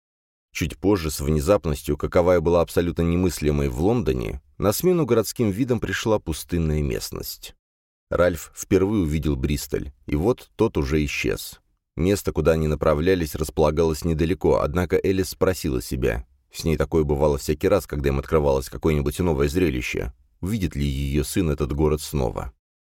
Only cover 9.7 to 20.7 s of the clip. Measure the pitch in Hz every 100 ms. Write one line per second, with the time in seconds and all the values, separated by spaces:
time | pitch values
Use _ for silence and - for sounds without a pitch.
9.7 | - - - - 73 104 131 - - 110
10.7 | 87 67 78 71 - 58 50 - - _
11.7 | _ _ - 87 101 - 80 76 80 78
12.7 | 73 80 76 85 92 80 - 78 - 76
13.7 | 78 82 78 82 78 82 90 82 58 76
14.7 | 85 87 90 95 95 90 - 90 90 80
15.7 | 62 - 65 62 57 - _ _ - 82
16.7 | 73 73 82 73 71 76 69 - 76 95
17.7 | 98 - 73 69 67 64 80 71 67 -
18.7 | 65 82 73 69 - 87 69 71 85 85
19.7 | 64 - 50 55 - _ _ 90 113 82